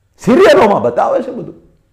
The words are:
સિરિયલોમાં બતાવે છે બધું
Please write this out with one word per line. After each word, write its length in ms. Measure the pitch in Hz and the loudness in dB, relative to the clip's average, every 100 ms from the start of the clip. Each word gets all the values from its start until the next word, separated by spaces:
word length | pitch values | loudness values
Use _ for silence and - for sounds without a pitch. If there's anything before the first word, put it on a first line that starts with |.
| _ _ | _ _
સિરિયલોમાં 640 | - 269 415 403 214 - | -2 2 4 4 2 0
બતાવે 400 | 120 - - - | -2 -2 -2 -4
છે 80 | - | -6
બધું 240 | 240 165 - _ _ _ | -12 -16 -18 _ _ _